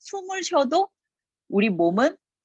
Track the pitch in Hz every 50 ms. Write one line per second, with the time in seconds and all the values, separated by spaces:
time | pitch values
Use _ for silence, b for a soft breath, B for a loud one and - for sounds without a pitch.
0 | _ - - 392 370 370 381 381 349 - 359 302 277 247 294 349 392 - - _
1 | _ _ _ _ _ _ _ _ _ _ - 196 208 226 190 165 170 170 175 202
2 | 254 311 - - _ _ _ _ _